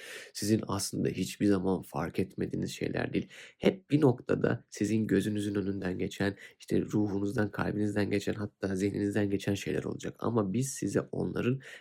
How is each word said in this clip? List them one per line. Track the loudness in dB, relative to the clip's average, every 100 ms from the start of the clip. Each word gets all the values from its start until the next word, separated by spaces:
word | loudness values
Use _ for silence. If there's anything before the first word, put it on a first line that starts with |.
| -16 -16 -14
sizin | -4 2 2 2
aslında | -4 -2 -2 -2
hiçbir | -2 -4 0 2
zaman | 4 2 -2
fark | -2 -4 -4 -2
etmediğiniz | -4 -4 -4 -4 -6
şeyler | -4 -4 -4 -2
değil. | -2 -4 -12 -20 0
Hep | 2 2 2
bir | 4
noktada | 6 4 0 2 2 0 -4
sizin | -2 0 2 4
gözünüzün | 2 2 0 -2 -2
önünden | -2 -2 -2 -2
geçen, | -2 0 -2 -2 -10 -14
işte, | 0 0
ruhunuzdan, | 2 2 2 0 0 0 0
kalbinizden | 0 -2 0 0 0 0
geçen, | 0 0
hatta | -4 -4 -4 -2 2
zihninizden | 0 2 2 2 2
geçen | 0 0
şeyler | -2 -2 -2
olacak. | -2 -4 -8 -4
Ama | 0 2 2
biz | 0 0
size | -2 0 0
onların | -2 -2 -2 0 0 0 -4 -20